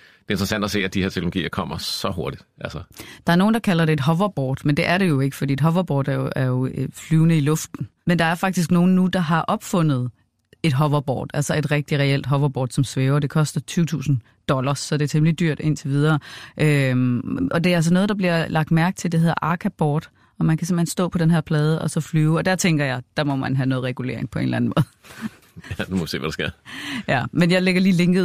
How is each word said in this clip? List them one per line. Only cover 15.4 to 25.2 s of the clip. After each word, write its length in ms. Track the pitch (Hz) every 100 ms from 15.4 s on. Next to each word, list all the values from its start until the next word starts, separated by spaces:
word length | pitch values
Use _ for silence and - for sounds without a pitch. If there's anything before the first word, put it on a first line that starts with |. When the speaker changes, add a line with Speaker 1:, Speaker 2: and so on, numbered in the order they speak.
Speaker 2:
dyrt 200 | 170 139
indtil 300 | 156 147 139
videre. 280 | 143 151 151 - - - -
Øhm, 880 | 151 143 135 127 127 120 - - -
og 140 | 170
det 80 | 175
er 40 | 175
altså 160 | 160
noget, 140 | 180 208
der 60 |
bliver 340 | 208 185 165 -
lagt 220 | 160 156
mærke 260 | 165 170 -
til, 160 | 170
det 80 | 165
hedder 140 | 165 -
Arcaboard, 680 | 151 175 - - 151 147 - _ _ -
og 80 | 160
man 100 | 160
kan 100 | 175
simpelthen 200 | 175 170
stå 220 | - 180
på 100 | 175
den 120 | 160
her 100 | 165
plade 420 | - 151 151 160
og 80 | 170
så 100 | 170
flyve. 360 | - 160 156 160
Og 60 |
der 100 | 185 185
tænker 280 | 185 156
jeg, 180 | 139 127 - -
der 80 |
må 120 | 143 135
man 200 | 135 131
have 100 | 131
noget 180 | 131
regulering 460 | 127 131 127 120 -
på 80 | -
en 60 |
eller 120 | 131 120
anden 160 | 120 -
måde. 100 | -
<laughs> 380 | _ - -